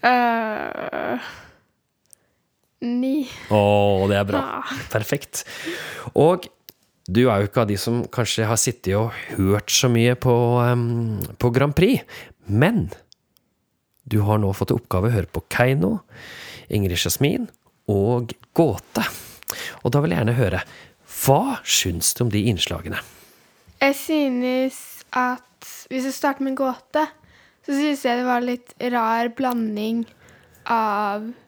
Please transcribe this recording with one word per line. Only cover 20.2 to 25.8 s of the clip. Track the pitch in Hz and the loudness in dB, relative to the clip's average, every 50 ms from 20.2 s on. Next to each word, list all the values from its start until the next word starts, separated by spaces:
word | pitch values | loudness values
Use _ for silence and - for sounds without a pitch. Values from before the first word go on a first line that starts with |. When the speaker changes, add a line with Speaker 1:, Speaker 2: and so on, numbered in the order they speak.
| 123 | 2
Speaker 2:
gjerne | 110 120 | 2 2
høre, | 120 127 95 - 90 - - - - - - _ _ _ | 2 2 0 0 -2 -6 -8 -14 -20 -20 -20 _ _ _
hva | _ - - - - 135 147 220 269 262 - - | _ -10 -2 4 6 6 6 4 0 -4 -6 -4
syns | - - - - 95 87 85 - - - | -2 0 0 0 0 -2 0 -2 -2 0
du | - 123 | 0 -2
om | 120 | 0
de | 101 104 98 117 | 0 2 2 2
innslagene? | 107 85 - - 90 85 87 87 90 - - - - - - - _ _ _ _ _ _ _ _ - _ | 2 0 0 -4 -4 -8 -8 -8 -10 -10 -10 -12 -20 -20 -20 -20 _ _ _ _ _ _ _ _ -6 _
Speaker 1:
Jeg | 269 269 277 | 0 0 0
synes | 277 - - 320 311 294 277 254 247 247 254 254 254 262 262 262 - - - - - - _ - | 0 -2 -2 0 0 0 0 0 0 -2 0 0 0 -2 -2 -4 -8 -18 -18 -20 -20 -18 _ -4
at, | 254 254 247 254 247 _ _ _ _ - - - - | -2 -2 -2 -4 -6 _ _ _ _ -20 -20 -20 -20